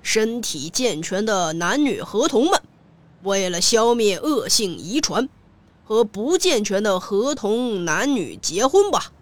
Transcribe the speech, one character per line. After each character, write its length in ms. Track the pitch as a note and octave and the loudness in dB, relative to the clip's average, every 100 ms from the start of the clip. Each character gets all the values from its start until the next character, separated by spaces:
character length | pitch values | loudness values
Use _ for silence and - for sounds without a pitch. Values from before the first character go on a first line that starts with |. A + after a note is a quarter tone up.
身 400 | - A3 A3+ A#3+ | 0 0 0 -2
体 280 | A3 D3+ D3+ | -6 -8 -6
健 320 | - B3 D#3 | -2 -2 -2
全 240 | E3+ F#3+ A3 | -4 -2 0
的 280 | G3 E3+ | 0 0
男 320 | D#3+ F3 B3+ D4 | 0 0 2 0
女 160 | D3+ | 0
合 260 | - G3+ D4+ | -4 0 2
同 240 | A3 D#4 | 2 2
们， 100 | G4+ - _ _ _ - - | 0 -4 _ _ _ -20 -10
为 280 | F#3 G3 F#3 | -4 -2 -2
了 120 | F3 | 0
消 340 | F3 A3+ A#3 A#3+ | 2 4 4 4
灭 220 | G#3+ F3+ | 2 2
恶 320 | D4 C#4 F#3+ | 0 -2 0
性 280 | - G3+ D#3 | 0 -2 -6
遗 220 | C#3 C4 | -4 -4
传 300 | D4+ F3 C4+ _ _ _ _ _ _ | -2 -2 -4 _ _ _ _ _ _
和 180 | A3 | 0
不 340 | A3 G3 A#3+ F4+ | 0 -2 -2 0
健 240 | F4+ C4 | 2 0
全 220 | G#3 G3 | 0 0
的 160 | G#3+ F#3 | 0 0
合 340 | - G3 C4 | 0 0 0
同 520 | D4 G3+ A3+ B3 G3+ E3+ | -2 -2 -2 -2 -2 -2
男 280 | D#3 C4+ | -2 0
女 220 | C4 C#3 E2+ | 0 -2 -6
结 320 | - E3 C4 | -6 0 4
婚 240 | F#4+ G4+ | 4 4
吧。 220 | A3+ - - | 0 -4 -16